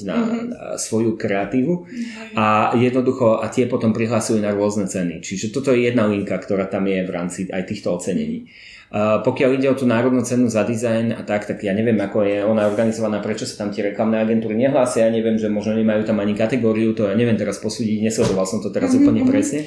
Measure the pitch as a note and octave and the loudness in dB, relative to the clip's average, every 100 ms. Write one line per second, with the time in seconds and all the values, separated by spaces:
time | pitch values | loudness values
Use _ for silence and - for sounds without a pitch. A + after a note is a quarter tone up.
0 | G2 A#3 A3 A#3 A#3+ - - - - A2+ | -4 -2 0 -2 -6 -10 -10 -8 -4 0
1 | A2+ G#2+ A2 G2 G2+ C3 C#3 F3 - B3 | 0 0 -2 -2 -2 0 0 -2 -6 -10
2 | A#3 - - A2 G#2+ G#2+ A2+ B2 B2 B2+ | -10 -10 -8 0 2 4 4 2 2 2
3 | B2+ - A#2 A2 - - A#2+ B2 A2+ A2 | 0 2 2 2 0 0 0 0 0 0
4 | A2+ A2+ - A2 G#2 G2+ G#2 G#2 F#2+ G2 | 0 0 0 0 0 0 0 0 -2 -2
5 | F2 D#2+ - F#2+ A2 - C3+ A#2+ A#2+ A#2+ | -4 -4 -8 -6 -6 -4 2 2 4 2
6 | G#2+ G2+ F#2+ F#2 - G2 F#2+ G2+ G2 F#2 | 2 0 -2 -4 -2 -2 -2 -2 0 0
7 | F#2 F2+ F2+ - F2+ F#2+ F#2 G#2 G#2 F2 | -2 -4 -6 -6 -6 -6 -6 -6 -4 -4
8 | G2 F2 D2+ - - - - - - G#2 | -2 -4 -4 -6 -10 -20 -20 -20 -8 -2
9 | G#2+ G#2+ B2+ B2 C3 C3+ C3+ C3 B2 A2+ | 2 2 0 0 2 2 0 2 2 2
10 | B2+ B2+ A2+ B2 A#2+ B2+ A#2+ A2+ A#2+ A2+ | 2 0 0 0 2 2 0 0 0 0
11 | A2+ G#2 G2 G#2 - F#2+ G2+ G2+ A2+ G#2+ | -2 -4 -4 -4 -4 -4 -2 0 2 0
12 | G2 A2+ G2+ G2+ G2+ A2 G#2 G#2+ A2+ A2 | 0 0 0 0 2 2 2 2 0 0
13 | G#2+ G#2 G#2+ G#2 - - G2+ - G2+ - | -2 -2 -4 -6 -6 -6 -6 -4 -4 -2
14 | A2 A2 A2 A2+ A2+ A2 C3+ C#3 B2 A#2+ | 0 2 2 0 0 0 2 2 2 2
15 | A2+ A2+ A2 A2 G#2+ G#2 G#2+ A2 A2 G#2+ | 2 2 2 0 0 -2 0 0 2 2
16 | A2 G#2+ G#2 G#2 A2+ B2+ A2+ A2 A2+ A2 | 2 0 0 0 0 2 2 2 2 2
17 | G2+ G#2 A#2+ G#2 G2+ F#2+ G#2+ - A2 G#2+ | 0 2 2 2 0 -4 -6 -4 -2 0
18 | A2 A2 A2 F#2+ F#2+ G#2+ G2+ - C4 B3+ | 0 2 2 2 0 -2 -4 -2 2 4
19 | C#4+ - B3+ - - D3 | 6 4 4 2 2 -2